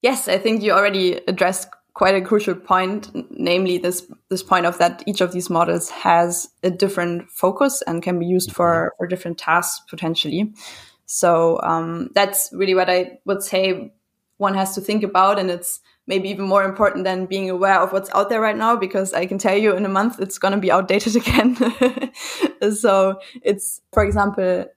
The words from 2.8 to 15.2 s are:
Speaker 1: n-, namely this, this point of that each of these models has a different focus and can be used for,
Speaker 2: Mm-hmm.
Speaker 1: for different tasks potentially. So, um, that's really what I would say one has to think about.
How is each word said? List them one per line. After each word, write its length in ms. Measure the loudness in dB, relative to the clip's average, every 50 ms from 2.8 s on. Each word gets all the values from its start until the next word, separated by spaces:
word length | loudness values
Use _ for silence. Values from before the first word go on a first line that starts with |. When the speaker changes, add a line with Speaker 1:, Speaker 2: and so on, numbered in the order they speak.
| 2 0 -4 -6 -8 -10 -12
Speaker 1:
n-, 120 | -12 -12 -12
namely 480 | -8 -4 0 2 2 2 2 0 0 0
this, 280 | -2 -2 -4 -4 -8 -12 -20 _ _ _
this 140 | -6 -6 -2
point 240 | 0 0 2 2
of 100 | 0 2
that 260 | 2 2 2 2 -2 -8
each 160 | -8 0 0 0
of 100 | 0 0
these 160 | -6 -4 -2
models 400 | 0 0 2 2 0 -2 -2 -6
has 580 | -10 -4 2 4 4 4 4 2 0 -4 -8 -10 _ _ -2
a 80 | -2
different 560 | 0 0 -2 -2 0 -2 -4 -4 -4 -6 -8 _
focus 520 | -6 0 0 0 2 2 0 0 0 -2 -6
and 160 | -4 -6 -4 -2
can 160 | -2 -2 -2
be 80 | 0
used 260 | 0 0 0 0 -2 -2
for, 140 | 0 2 2 2 2 0 -2 -4
Speaker 2:
Mm-hmm. 120 | _ -6
Speaker 1:
for 20 |
different 320 | -6 -6 -6 -6 -10 -10 -8
tasks 440 | -2 0 2 2 2 0 -8 -8 _ -16
potentially. 640 | -14 -6 -4 -4 -2 -2 -4 -2 -2 -2 -2 -4 -4 -12 -20 -20 -20 -20 -20 -20 _ _ _
So, 520 | -10 -4 2 2 4 4 4 4 2 2 0 0
um, 480 | -2 -2 -2 -2 -4 -6 -6 -8 -2 0
that's 360 | 0 0 2 0 -4 -6 -6 -4
really 220 | -4 0 2 2
what 160 | 2 2 2
I 280 | 2 0 0 -2 -8 -16 _
would 180 | -4 -4 -4 -4
say 520 | -4 -2 0 0 0 0 -2 -6 -14 _ _ _ _ _ _ _ _ _
one 180 | _ -2 -2 0
has 200 | 0 -2 -2 -4
to 80 | -8 -4
think 220 | -2 -2 0 -2
about. 340 | 0 2 4